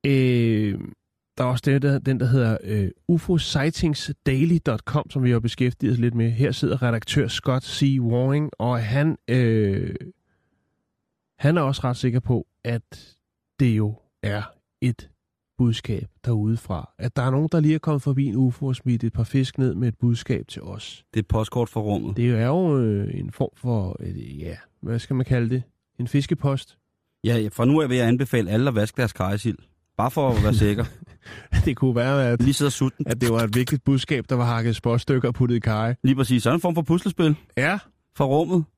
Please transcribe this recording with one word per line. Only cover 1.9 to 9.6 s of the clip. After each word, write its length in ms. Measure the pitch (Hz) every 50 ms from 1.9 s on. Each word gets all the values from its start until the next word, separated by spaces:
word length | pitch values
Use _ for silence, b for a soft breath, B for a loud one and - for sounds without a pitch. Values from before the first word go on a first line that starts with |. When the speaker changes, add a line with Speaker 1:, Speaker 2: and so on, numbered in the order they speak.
| 139 135
Speaker 1:
den, 220 | - 135 131 117
der 60 | 127
hedder, 300 | 120 127 135 120 110 110 - -
øh, 260 | - 107 104 98 92 - _ _ -
ufo 300 | 175 165 - - 180 160
sightingsdaily 1200 | - - - 147 135 165 - - - 160 143 - - - 143 _ _ 143 131 131 165 170 175 165 -
dot 140 | 143 113 107
com, 300 | - - - 147 - -
som 140 | - 139 127
vi 60 | 123
har 100 | 120 113
beskæftiget 520 | 113 117 - - 127 123 123 _ 135 107
os 60 | 123 120
lidt 160 | 117 120 113
med. 160 | 117 113 117
Her 220 | 113 110 139 -
sidder 300 | 131 - - - 110 127
redaktør 460 | 127 120 117 113 - - - 147 120 117
Scott 360 | - - - - 127 127 -
C. 340 | - - - 143 139 135 131
Waring, 500 | 120 113 120 123 127 135 139 147 151 147 - -
og 240 | - 123 123 117 110
han, 320 | 104 120 143 147 160 151 - _ -
øh, 680 | 120 127 123 113 113 110